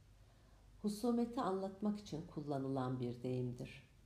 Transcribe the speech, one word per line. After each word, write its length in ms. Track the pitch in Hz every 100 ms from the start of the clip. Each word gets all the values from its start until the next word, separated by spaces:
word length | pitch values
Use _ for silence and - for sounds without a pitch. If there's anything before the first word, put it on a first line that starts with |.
| - - - - - - - -
Husumeti 580 | 208 - 240 233 233 269
anlatmak 600 | 190 190 190 - 208 208
için 260 | - 151 165
kullanılan 760 | 160 143 139 135 135 127 127
bir 220 | 120 117
deyimdir. 680 | 127 127 123 123 - - - -